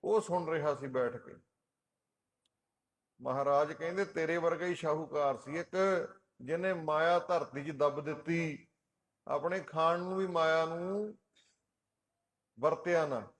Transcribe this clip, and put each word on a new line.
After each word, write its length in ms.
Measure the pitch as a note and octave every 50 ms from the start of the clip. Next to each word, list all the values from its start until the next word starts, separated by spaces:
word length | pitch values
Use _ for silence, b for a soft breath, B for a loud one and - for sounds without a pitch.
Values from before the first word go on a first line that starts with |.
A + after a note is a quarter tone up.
| -
ਉਹ 180 | D#3 G#3 A3
ਸੁਣ 280 | G3+ - E3+ F3+ E3+ D#3
ਰਿਹਾ 260 | D#3+ D#3+ C#3+ D3+ C#3+
ਸੀ 120 | C#3 C3+ C#3
ਬੈਠ 300 | B2+ B2+ B2 A#2+ A#2+ A#2+
ਕੇ। 180 | - - - - _ _ _ _ _ _ _ _ _ _ _ _ _ _ _ _ _ _ _ _ _ _ _ _ _ _ _ _ _ _ _ _ _ _ _ _
ਮਹਾਰਾਜ 520 | B2+ B2+ B2+ C3+ C#3 C#3+ C#3+ C#3 D3+ D3+ D#3+
ਕਹਿੰਦੇ, 320 | C#3 D#3+ E3 F3 F#3+ G3
"ਤੇਰੇ 320 | F#3+ - E3 D#3+ D#3+ E3 E3+
ਵਰਗਾ 280 | E3 E3+ E3 D#3 E3+
ਹੀ 100 | F3+ F3+
ਸ਼ਾਹੂਕਾਰ 600 | E3 - D#3+ D3+ D#3 D#3+ D#3 D3+ D3 D3 C#3 C3+ A2+
ਸੀ 220 | - C3+ D3 E3+
ਇੱਕ, 160 | E3+ - - F#3 F#3+ G3 F#3+ F3 D#3+ - - - _ _ _ _
ਜਿਹਨੇ 320 | B2+ B2 D#3 E3+ F3+ F#3+ F#3
ਮਾਇਆ 460 | E3+ D#3+ D#3 D3+ D3+ D#3+ E3+ F3 F3
ਧਰਤੀ 460 | E3+ - F3+ E3+ C#3+ - - C#3 C#3
'ਚ 60 | D3+
ਦੱਬ 320 | D#3 C3 D3 D3 C#3 C#3 D3
ਦਿੱਤੀ, 640 | D3 D#3 C#3+ - D#3 E3 E3+ E3+ D#3+ D3 C3 - _ _ _ _ _ _ _ _ _ _ _ _ -
ਆਪਣੇ 320 | C3+ C#3+ C#3+ E3+ F3+ F#3+
ਖਾਣ 400 | F3 - D3+ D#3+ D#3+ E3 E3+ F3
ਨੂੰ 180 | F3+ F3+ F#3+ F#3+
ਵੀ 100 | F#3+ F#3
ਮਾਇਆ 380 | F3 E3+ D#3+ D#3+ D#3+ D#3+ E3
ਨੂੰ 520 | E3 E3 E3+ F3 F3+ G3 G3+ G#3+ G#3+ G#3+ _ _ _ _ b b b b b _ _ _ _ _ _ _ _ _ _ _ _ _ _ _ _ _ _ _ -
ਵਰਤਿਆ 460 | A#2+ D3+ D#3+ D#3+ - F3 F3 E3 D#3+ D3
ਨਾ।" 200 | C#3 A#2 G#2 - - _